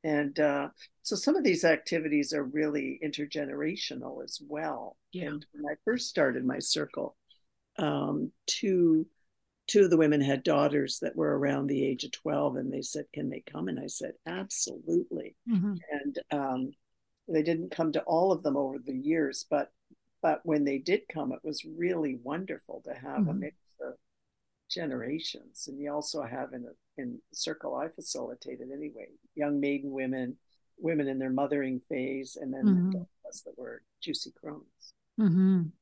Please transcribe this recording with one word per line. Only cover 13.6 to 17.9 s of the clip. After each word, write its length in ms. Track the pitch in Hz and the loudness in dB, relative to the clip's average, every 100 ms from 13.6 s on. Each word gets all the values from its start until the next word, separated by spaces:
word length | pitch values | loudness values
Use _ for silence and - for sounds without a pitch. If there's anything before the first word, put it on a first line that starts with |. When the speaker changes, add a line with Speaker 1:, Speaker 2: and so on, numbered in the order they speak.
| 185 | -4
Speaker 1:
And 120 | 160 | -4
I 80 | 139 | -6
said, 260 | - 135 - - | -8 -8 -10 -8
"Absolutely." 1080 | 185 196 - - - - 170 - 165 - _ 240 | -8 -2 -2 -2 -6 0 0 0 -6 -8 _ 0
Speaker 2:
Mm-hmm. 240 | 208 202 180 - | 2 2 -2 -4
Speaker 1:
And, 280 | 147 143 135 - | -4 -4 -6 -4
um, 400 | 147 135 131 131 - _ _ _ _ - | -2 0 -2 -4 -8 _ _ _ _ 0
they 120 | 160 | 2
didn't 260 | 156 165 180 | 2 0 -2
come 220 | - 160 | 0 0